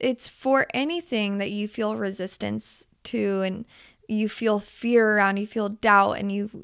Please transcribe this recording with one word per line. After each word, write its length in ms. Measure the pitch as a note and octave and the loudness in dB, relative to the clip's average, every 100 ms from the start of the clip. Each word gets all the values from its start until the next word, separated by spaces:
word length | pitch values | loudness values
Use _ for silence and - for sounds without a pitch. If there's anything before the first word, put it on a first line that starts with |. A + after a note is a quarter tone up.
it's 280 | C4 B3 - | -2 -2 -6
for 380 | - C4 C4+ - | -4 2 2 2
anything 640 | B3+ D4 E4+ E4+ A3+ G3+ G3+ | -2 -2 -4 -4 -2 -2 -2
that 120 | G3 | -4
you 180 | G#3 G#3 | -4 -6
feel 280 | A#3 G#3+ A3 | -4 -4 -2
resistance 920 | G3 G3 F#3+ - G#3 A3 - - - _ | -4 -4 -8 -6 -6 -6 -8 -12 -16 _
to 380 | - A#3 G3+ F#3+ | -6 -2 0 0
and 220 | F#3+ F#3+ A#3 - - _ - | -2 -4 -12 -20 -20 _ -4
you 200 | G#3+ G#3+ | -2 -2
feel 300 | - A3+ G#3 | 0 0 0
fear 580 | - - A#3 A#3 G#3+ G#3 | -2 -6 2 4 6 4
around, 200 | G3 G3 | 2 0
you 100 | G#3+ | -4
feel 220 | A3+ G3+ | -4 -4
doubt, 440 | A3 A3 G3+ G3+ | 2 6 6 6
and 180 | - G3+ | 2 -2
you, 180 | G3+ G#3 - | -4 -6 -10